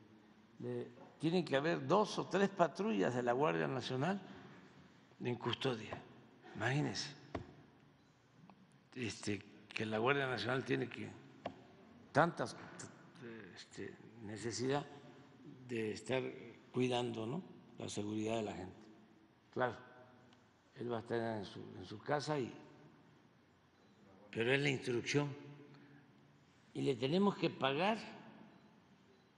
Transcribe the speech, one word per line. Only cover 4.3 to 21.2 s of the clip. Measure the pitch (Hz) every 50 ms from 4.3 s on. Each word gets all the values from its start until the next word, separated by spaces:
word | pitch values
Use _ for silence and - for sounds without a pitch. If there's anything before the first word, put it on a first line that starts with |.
| - - - - - - - - - - - - - - - - - -
en | 127 123 120
custodia. | - 123 123 113 - - 135 123 110 110 - - - - - - - - - - - - - - -
Imagínense, | 107 123 135 147 143 131 101 - - - - - - - - - - - - - - - - - - - - - - - - - - - - - - - - - - - - - - - -
este, | 127 123 101 - - - 107 104 95 - - - - - - -
que | - 113
la | 107 110 110
Guardia | 117 131 143 143 135 131
Nacional | 127 110 101 117 127 135 113
tiene | 110 135 135 127 113
que | - 107 104 104 107 - - - - - - - - - - - - - - - - - - -
tantas, | - 139 160 175 - - 131 107 - - - - - - - - - - - - - - 127 117 113 110 107 107 107
este, | - - - - - 98 - - - - - 110 117 113
necesidad | 101 110 104 107 120 101 107 120 131 139 147 160 - - - - - - - - - - - - - - - - -
de | 123 113 110 107 98
estar | 92 - - 127 131 127 127 - - - - - - - -
cuidando, | - 127 127 123 123 120 123 120 113 113 110
¿no?, | 113 139 180 185 - - - - - - -
la | 113 101
seguridad | - 110 104 104 107 107 107 107 113 117
de | 107
la | 98 92
gente. | 87 92 92 90 - - - - - - - - - - - - _ _ -
Claro, | - 120 127 123 107 - - - - - - - - - - - - - - - _ _ _ - -
él | 123 117 120
va | 117 113
a |
estar | 110 - 117 117